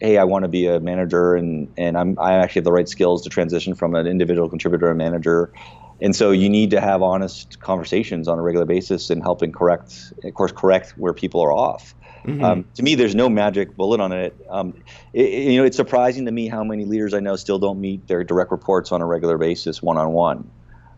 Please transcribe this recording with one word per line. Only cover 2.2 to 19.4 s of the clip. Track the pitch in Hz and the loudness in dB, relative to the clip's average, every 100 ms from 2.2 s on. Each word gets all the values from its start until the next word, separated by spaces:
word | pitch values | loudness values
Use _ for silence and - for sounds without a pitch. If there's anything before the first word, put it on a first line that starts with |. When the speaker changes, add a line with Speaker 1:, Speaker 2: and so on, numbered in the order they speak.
| 87 | 2
Speaker 1:
actually | 92 90 95 | 4 2 0
have | |
the | 85 | 2
right | 90 90 | 2 2
skills | - 90 87 | 0 2 0
to | 85 | -2
transition | - 85 85 92 | -4 -2 -2 -4
from | 90 85 | -4 -2
an | 85 82 | -2 0
individual | 92 85 87 82 | 0 0 0 0
contributor | 82 - 85 85 | -2 -2 0 0
to | |
a | |
manager." | 82 82 85 80 85 85 - - - - - | 0 -2 -2 0 0 0 -6 -20 -20 -20 -4
And | 101 92 | -2 2
so | 107 | 4
you | 95 98 | 4 4
need | 104 107 | 2 2
to | 98 | 2
have | 101 95 | 2 2
honest | 92 95 92 - - - | 2 0 -4 -10 -20 -12
conversations | - 92 80 92 113 87 80 | -6 -4 -2 -4 -2 -6 -4
on | 82 | -2
a | |
regular | 85 87 82 | 0 0 0
basis | 87 85 90 - | 0 -2 -4 -4
and | 82 | -4
helping | 87 87 82 | -2 -2 -2
correct, | - 90 85 - - - - | 0 2 0 -4 -20 -20 -16
of | 92 | -12
course, | - 95 | -4 -4
correct | - 95 92 - - | 0 2 2 0 -6
where | 87 | -4
people | 85 92 87 | -4 -4 0
are | 78 | 2
off. | 80 123 - - - - - | 2 0 -4 -12 -20 -20 -14
Speaker 2:
Mm-hmm. | - 143 | -8 -2
Speaker 1:
Um, | 90 90 90 | 0 0 -4
to | - | -4
me, | 135 | 0
there's | 147 117 | 2 2
no | 101 127 | 4 2
magic | 104 104 98 95 - | 2 0 0 -4 -2
bullet | 98 113 | 0 0
on | 95 | 0
it. | 90 90 - - | -2 -6 -8 -10
Um, | 92 92 - - - - | -8 -8 -10 -20 -20 -6
it, | 120 | 0
it, | 127 107 139 | 0 0 0
you | 127 | 4
know, | |
it's | 131 123 | 4 2
surprising | 131 123 123 127 123 | 0 2 2 0 -4
to | |
me | 117 113 | -4 -6
how | 110 | -6
many | 107 107 | -6 -6
leaders | 104 107 104 | -4 -2 -2
I | 101 | -2
know | 101 | -2
still | 95 - 98 | -4 -2 -2
don't | 98 98 | -2 -2
meet | 98 95 - | -6 -6 -4
their | 90 | -4
direct | 85 87 90 | 0 0 0
reports | 90 - 92 90 | -2 0 0 0
on | 90 | -2
a | 85 | 0
regular | 85 85 | 0 0
basis, | 80 | 0